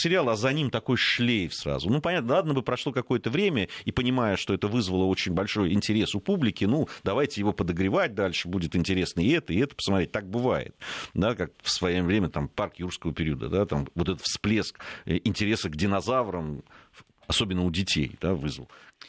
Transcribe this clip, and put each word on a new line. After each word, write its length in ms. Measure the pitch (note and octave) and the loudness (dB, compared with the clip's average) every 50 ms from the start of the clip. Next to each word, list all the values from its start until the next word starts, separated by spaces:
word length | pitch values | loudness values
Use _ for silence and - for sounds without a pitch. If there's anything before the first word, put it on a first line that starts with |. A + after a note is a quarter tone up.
сериал, 260 | - E3 F3+ F#3 D3+ A#2+ | 0 2 2 2 2 2
а 60 | A2+ | 2
за 160 | G#2 A2 C3 C3+ | 2 2 0 2
ним 180 | D#3 D3 A#2+ | 0 0 0
такой 260 | - A#2 - - B2+ | -2 -2 0 0 0
шлейф 560 | A2 - - - - A#2+ A#2+ A#2+ G#2+ F2+ D2+ - | 2 2 0 2 2 2 2 2 2 0 -2 -4
сразу. 380 | - - D2+ C#2+ C2 C2+ F#2 | -6 -4 -4 -2 -2 0 2
Ну 100 | B2+ D3+ | 0 2
понятно, 320 | C#3+ E3+ F3+ F3 A#2+ A#2 C#3+ | 2 0 0 0 0 2 2
ладно 200 | F#3 F#3 D#3 C#3+ | 2 2 2 0
бы 80 | C3 A#2 | 0 0
прошло 280 | - B2 - - D3 | -2 -4 -2 -2 -4
какое-то 380 | A#2 B2+ A#2+ - C3 A2+ - A#2 | -4 -4 -2 0 -2 0 0 0
время, 380 | A2+ E3 G#3 G3 D#3 A2+ F#2+ - - - - | 0 2 2 2 2 0 -2 -2 -6 -6 -6
и 60 | - | -4
понимая, 460 | - - B2 B2 C3 C3 A#2+ G#2+ F#2+ | -2 0 0 0 2 2 2 2 0
что 180 | - - - G2 | 0 0 -2 -2
это 120 | F2+ - | 0 0
вызвало 360 | G#2 G#2 B2 G#2 F#2 F#2 F#2 F#2 | 0 0 0 0 0 2 2 2
очень 280 | F#2+ F#2+ - - F#2 F2 | 2 2 2 0 0 0
большой 400 | F2 G2 G#2 - G#2+ G2 E2 F#2 | 0 -2 0 0 0 2 2 2
интерес 420 | G2+ - - G#2+ A2 G2 - - | 2 2 2 2 2 2 0 -2
у 40 | G2+ | -2
публики, 460 | - - G3+ F#3 C#3 G#2+ - - G2+ | -2 0 0 2 2 0 0 0 0
ну 220 | G2 B2+ D#3 B2+ - - - - | 2 2 2 0 -2 -4 -6 -4
давайте 380 | G2 G2 A#2+ - - - - | 0 2 2 0 0 0 0
его 100 | - G#2 F#2+ | 0 0 0
подогревать 640 | - G2 E2 F2 E2 F#2+ F#2+ A#2 F#3+ F#3 C#3+ G#2 | 0 -2 -2 0 0 2 2 2 2 0 0 0
дальше, 320 | G#2 G2+ F#2 D#2+ - - | -2 -2 0 -2 -4 -4
будет 280 | E2+ F2+ G2 E2+ D#2 - | -4 -2 -2 -2 0 0
интересно 440 | F#2 E2 - F#2+ F#2 F2 - - F2 | 0 0 2 0 0 0 0 0 2
и 80 | E2+ A#2 | 2 2
это, 240 | E3 E3 - - E2 | 2 2 0 0 0
и 60 | G2 | 0
это 160 | C3+ C#3 - | 0 0 -2
посмотреть. 360 | - - - G2 F#2+ E2+ - | -4 0 2 2 2 2 0
Так 160 | - A2 G2+ | -2 -6 -6
бывает, 460 | F#2 G2 A#2+ B2 B2+ F#2+ C#2+ B1 - - _ - - - - - - - | -4 -2 0 2 2 2 0 -2 -6 -12 _ -14 -12 -10 -10 -10 -6 -2
да, 220 | - F#2 A2+ B2 | 0 2 2 0
как 160 | F#2+ F2+ - - - | 0 -4 -6 -6 -8
в 80 | - - | -4 -4
свое 320 | - - F#2 F2+ F2 F2+ F2+ | -2 0 2 2 2 2 2
время 260 | E2+ G2 A2 F#2+ D2+ | 2 2 2 2 0
там 180 | - D2+ C#2+ | -2 -4 -4
парк 280 | C#2+ - - G#2 E2+ - | -4 -4 -4 -4 -4 -6
юрского 360 | - F2 F2+ - - - E2+ D2 | -8 -8 -8 -8 -6 -4 -4 -2
периода, 360 | - E2 D#2 D2 - A1 C#2 | -2 -2 -2 -2 -2 -2 -2
да, 160 | E2 F#2+ G#2 | 0 0 0
там 200 | - - C#2+ C#2 C2 - | 2 0 -2 -2 -2 -2
вот 160 | E2 E2+ F2 | -2 -2 -2
этот 120 | F#2 D#2+ | -2 -4
всплеск, 580 | - - - - - G2+ A2 G#2 F#2 - - - - - - - - | -4 -4 -4 -2 0 2 2 2 0 -2 -6 -12 -14 -14 -14 -10 -4
э, 140 | - E2 F2+ - | -2 -2 0 0
интереса 440 | A2 F#2+ - G#2+ G2+ A2 G#2+ - F2+ | 0 0 0 0 0 0 0 -2 -4
к 60 | D2+ | -2
динозаврам, 880 | D2+ F#2 G2+ G2 F#2+ F2 A2 B2+ C3 A#2+ G2+ F2+ F2 D#2+ D2+ D2 C2+ - - - - - _ _ - - _ _ _ _ | 0 0 2 2 2 0 0 0 0 0 0 -2 -4 -4 -4 -6 -8 -10 -16 -20 -20 -20 _ _ -20 -20 _ _ _ _
особенно 360 | - - - A#2+ F#2+ F#2 F2+ F2+ | -2 0 0 2 2 2 2 2
у 40 | F2+ | 2
детей, 480 | D#2 F2+ G2 - - D#2 C#2+ - - - | 2 0 0 0 0 0 0 -2 -2 -2
да, 140 | - E2+ F#2+ | 0 0 0
вызвал, 340 | D2+ C2+ D2+ C2 - B1 - - - - - - _ - | 0 0 -4 -4 -6 -10 -16 -20 -20 -20 -20 -20 _ -20